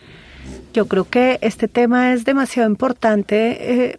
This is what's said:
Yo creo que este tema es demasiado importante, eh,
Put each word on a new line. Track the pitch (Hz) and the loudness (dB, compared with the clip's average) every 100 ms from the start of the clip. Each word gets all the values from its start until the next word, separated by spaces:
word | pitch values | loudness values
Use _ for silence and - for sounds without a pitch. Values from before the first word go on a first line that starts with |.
| - - - - - - - | -20 -20 -20 -20 -18 -18 -6
Yo | 226 202 | -2 0
creo | 190 180 | 0 0
que | 247 254 254 | 2 2 2
este | 220 - 220 | -2 -2 -2
tema | 240 240 247 254 | 0 2 2 2
es | 247 | 0
demasiado | 226 277 262 254 220 | 0 0 0 0 0
importante, | 202 262 247 226 208 196 214 226 254 | 0 -2 0 0 0 0 0 0 -2
eh, | - 247 247 | -2 0 0